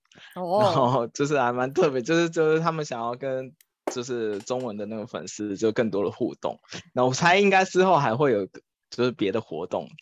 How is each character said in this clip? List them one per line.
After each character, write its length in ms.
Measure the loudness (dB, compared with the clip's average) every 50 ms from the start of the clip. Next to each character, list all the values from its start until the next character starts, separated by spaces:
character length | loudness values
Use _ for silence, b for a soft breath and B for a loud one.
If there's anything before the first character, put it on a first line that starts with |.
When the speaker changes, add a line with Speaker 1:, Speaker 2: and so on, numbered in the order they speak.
| _ _ B B B B B
Speaker 1:
哦。 240 | -10 -6 -2 0 2
Speaker 2:
然 100 | 2 4
后 340 | 4 4 2 2 2 0 0 -2
就 180 | -2 -4 -2
是 120 | 0 2 2
还 140 | 2 2
蛮 200 | 0 0 -4 -2
特 180 | 2 2 2 2
别， 100 | 2 0
就 140 | -2 0 2
是， 160 | 2 2 0
就 240 | 0 0 2 2 2
是 60 | 2
他 100 | 2 0
们 140 | -2 -2 -6
想 160 | -6 -6 -6
要 140 | -4 -6 -6
跟 380 | -6 -6 -6 -6 -6 -8 -10 _ _ _ _ _ _ -10 -8
就 100 | -6 -6
是 360 | -6 -4 -4 -4 -2 -4 -4 -6
中 220 | -4 -4 -4 -4
文 140 | -4 -6 -6
的 100 | -8 -8
那 100 | -8 -8
个 100 | -10 -10
粉 200 | -8 -10 -10 -10
丝 300 | -10 -10 -8 -6 -6 -4
就 160 | 0 0 0
更 180 | 2 2 0 0
多 140 | 0 -2 -2
的 60 | -2
互 240 | -2 -2 -4 -4 -4
动。 220 | _ -6 -6 -8 -8 B B B B B B
那 120 | 0 2 2
我 80 | 2
猜 240 | 2 2 4 4 6 6
应 120 | 6 6
该 140 | 6 4 2
之 180 | 2 2 4
后 140 | 4 6 6
还 180 | 4 4 2 2
会 160 | 2 2 2
有 160 | 2 0 -2 -4 _ -18 _ _ _ _ _ _
就 140 | -2 0
是 80 | 0 0
别 220 | 0 0 -2 -2
的 80 | -2 -2
活 260 | -6 -6 -10 -10 -8
动， 220 | -4 -6 -6 -6 -8 -16 -14